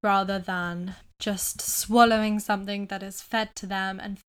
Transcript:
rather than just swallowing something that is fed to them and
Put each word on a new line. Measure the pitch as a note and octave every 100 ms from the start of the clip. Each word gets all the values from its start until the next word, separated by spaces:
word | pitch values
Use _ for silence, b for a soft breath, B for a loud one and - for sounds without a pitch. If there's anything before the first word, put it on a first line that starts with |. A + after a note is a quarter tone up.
rather | G#3 G3 F#3+ G3
than | F3+ F3+ F3 F3 F#3 - - -
just | G#3+ F#3+ - -
swallowing | - - - A#3+ A#3 A3 G#3+ G#3+
something | - G3+ G3 G3+ G3
that | G3
is | G3 -
fed | - A3+ A3 -
to | F#3+
them | G3 F#3+ F#3+
and | G3+ G3